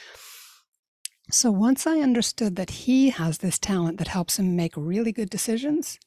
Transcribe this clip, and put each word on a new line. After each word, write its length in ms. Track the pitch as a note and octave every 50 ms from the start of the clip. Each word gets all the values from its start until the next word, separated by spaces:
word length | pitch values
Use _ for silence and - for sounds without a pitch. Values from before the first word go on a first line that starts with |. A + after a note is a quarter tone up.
| - - - - - - - - - - - _ _ _ _ _ _ _ _ _ - - _ _ _ -
So 220 | - - - A#3+ G3+
once 340 | F#3 G#3+ A#3+ C4+ - -
I 140 | D#4 D#4+ D#4
understood 560 | D4 C4 B3 A#3 G#3+ - - - A#3 G#3 F3+
that 140 | F#3+ F#3 -
he 400 | - - - - B3+ C4 C4+ C4+
has 280 | B3 - E3 E3 D#3 -
this 220 | - F#3 - -
talent 380 | - - G3 F3+ E3+ E3 E3 -
that 100 | E3 -
helps 320 | - F#3 F3 - - -
him 160 | F#3+ F#3 F3
make 160 | F3 E3+ E3 -
really 360 | D#3+ D3 D#3+ F3+ G#3+ A#3 A3+ G#3+
good 180 | - A3 F#3+
decisions, 720 | - F#3+ - - A3+ A#3 C4+ D4 D4+ D#4+ C#4+ - - - _